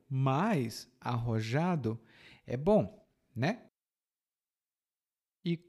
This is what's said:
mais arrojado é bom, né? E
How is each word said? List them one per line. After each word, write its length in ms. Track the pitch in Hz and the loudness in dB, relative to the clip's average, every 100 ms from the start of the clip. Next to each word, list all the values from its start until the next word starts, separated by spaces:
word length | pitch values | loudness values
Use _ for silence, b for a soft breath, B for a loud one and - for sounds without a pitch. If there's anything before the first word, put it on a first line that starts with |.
| - | -6
mais 840 | 131 135 135 214 175 110 - - - | 0 2 2 2 0 -2 -6 -16 -12
arrojado 1000 | 120 120 117 110 110 139 175 170 113 113 B B B B B | -4 -4 0 -2 0 0 0 0 -2 -4 B B B B B
é 100 | 123 | -2
bom, 500 | 160 214 98 - _ _ _ 107 | 4 4 2 -6 _ _ _ -4
né? 340 | 143 240 - _ _ _ _ _ _ _ _ _ _ _ _ _ _ _ _ _ | -2 -2 -10 _ _ _ _ _ _ _ _ _ _ _ _ _ _ _ _ _
E 140 | 170 165 | -4 -4